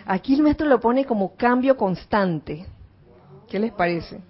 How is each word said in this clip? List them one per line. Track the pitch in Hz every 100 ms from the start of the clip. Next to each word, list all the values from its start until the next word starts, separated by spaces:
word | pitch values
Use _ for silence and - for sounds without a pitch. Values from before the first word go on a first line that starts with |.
Aquí | - 190 -
el | 277
maestro | 302 294 302
lo | 240
pone | 226 254
como | 269 220 190 -
cambio | 240 247 262 262
constante. | 196 175 - 214 190 160 - 151 190 - - - - - - - -
¿Qué | 190
les | 226
parece? | - 175 170 - - -